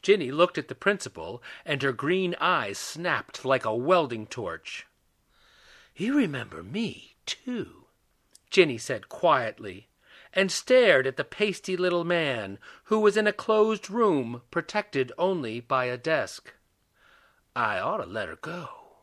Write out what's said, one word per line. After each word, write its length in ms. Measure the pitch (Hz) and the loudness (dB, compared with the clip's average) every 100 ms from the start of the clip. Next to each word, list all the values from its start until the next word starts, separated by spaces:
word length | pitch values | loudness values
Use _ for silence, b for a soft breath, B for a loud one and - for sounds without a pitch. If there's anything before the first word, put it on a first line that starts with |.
Ginny 280 | - 208 127 | 4 2 2
looked 260 | 147 175 - | 2 2 2
at 100 | 135 | -8
the 80 | - | -2
principal, 640 | 196 208 - - 80 117 B B - | -2 -2 -6 -10 -12 -12 B B -6
and 160 | 143 | -2
her 120 | 139 | -2
green 420 | 117 143 185 185 175 | -2 -2 0 -2 -2
eyes 380 | 170 170 107 101 | 0 0 -2 -8
snapped 680 | - 156 175 139 - - 131 | -10 -6 -2 -2 -4 -10 0
like 200 | 131 117 | 0 2
a 80 | |
welding 540 | 110 135 180 147 117 107 | -2 2 2 2 -4 -8
torch. 580 | - 98 82 - - - _ _ _ _ b b b b b b - | -8 -8 -8 -12 -16 -16 _ _ _ _ b b b b b b -6
"You 200 | 208 285 | 0 2
remember 440 | 208 139 104 80 | 2 -2 -8 -12
me, 540 | 90 170 220 - - _ - | -8 -4 -4 -6 -20 _ -12
too," 640 | - - 247 135 - _ _ _ _ _ _ _ | -10 -8 -8 -8 -12 _ _ _ _ _ _ _
Ginny 280 | - 165 117 | 6 6 4
said 320 | - 117 - | -6 -8 -8
quietly, 760 | - 175 139 117 - 104 92 _ _ B B B | 0 4 4 2 -8 -14 -14 _ _ B B B
and 180 | - 190 | 0 0
stared 540 | - - 254 233 143 131 | -2 4 6 8 6 4
at 100 | 131 | -4
the 80 | |
pasty 540 | - - 214 180 - 180 | -8 -2 -2 -2 -4 -2
little 260 | 180 175 | 0 0
man 540 | 170 175 151 120 98 98 B B - | 0 0 0 -2 -4 -10 B B -2
who 140 | 220 | 4
was 160 | 208 202 | 4 4
in 120 | 208 | 0
a 40 | |
closed 580 | 202 - 214 220 214 - | 0 2 4 4 2 -4
room 520 | 208 220 151 117 120 _ | 0 2 2 0 -8 _
protected 640 | 170 160 208 208 139 127 - | -6 -2 -4 -2 -2 -4 0
only 420 | 180 185 120 117 | 0 0 -4 -8
by 260 | 117 131 127 | -2 0 0
a 100 | 123 | -4
desk. 580 | 160 156 98 - - - _ _ _ b b b b b _ - | -2 -2 -2 -10 -18 -20 _ _ _ b b b b b _ -2
"I 240 | 110 98 | -2 0
ought 180 | 113 202 | -2 -4
to 100 | 85 | -6
let 200 | 107 92 | -6 -8
her 80 | 80 | -8
go." 340 | 151 175 170 - - _ | -10 -10 -12 -16 -20 _